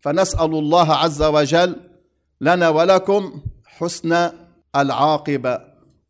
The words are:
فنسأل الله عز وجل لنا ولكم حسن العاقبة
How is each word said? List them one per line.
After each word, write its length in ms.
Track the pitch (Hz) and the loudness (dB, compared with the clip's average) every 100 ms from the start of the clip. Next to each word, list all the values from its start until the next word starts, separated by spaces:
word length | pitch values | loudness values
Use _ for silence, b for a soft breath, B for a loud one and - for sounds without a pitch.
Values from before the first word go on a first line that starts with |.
فنسأل 540 | 143 156 190 - 160 | -2 -2 0 0 -2
الله 400 | 156 151 170 160 | -2 2 2 4
عز 280 | 147 165 143 | 2 0 0
وجل 540 | 156 151 143 165 180 - - _ _ _ _ _ | 0 2 2 2 0 -4 -16 _ _ _ _ _
لنا 280 | 139 180 170 | -2 2 2
ولكم 720 | 156 175 190 185 196 196 - - - _ | 2 2 2 2 -2 -2 -12 -16 -16 _
حسن 640 | - 170 - 165 165 170 170 - _ _ 139 | -10 -8 -6 -2 0 0 -6 -20 _ _ -2
العاقبة 840 | 139 117 147 151 156 139 127 120 - _ _ _ | -2 0 0 0 -2 -4 -4 -6 -10 _ _ _